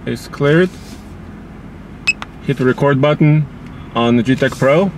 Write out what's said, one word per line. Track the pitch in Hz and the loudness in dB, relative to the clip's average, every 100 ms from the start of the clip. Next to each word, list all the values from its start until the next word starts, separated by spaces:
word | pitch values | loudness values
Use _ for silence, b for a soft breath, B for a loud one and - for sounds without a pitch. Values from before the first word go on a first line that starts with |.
| - | -6
is | 120 - | -8 -10
cleared. | - 143 160 185 - - - - - - - - - - - - - - - - - | -2 2 4 2 -2 -18 -18 -18 -18 -18 -18 -18 -18 -18 -18 -18 -8 -6 -6 -10 -8
Hit | - 135 | -4 2
the | |
record | 127 123 143 135 | 2 4 2 4
button | 147 151 151 156 143 - - - - | 2 4 4 4 0 -8 -16 -16 -6
on | 117 117 120 | 0 2 2
the | |
Gtech | 117 131 135 - | 2 2 0 2
Pro | 131 151 196 | 4 4 2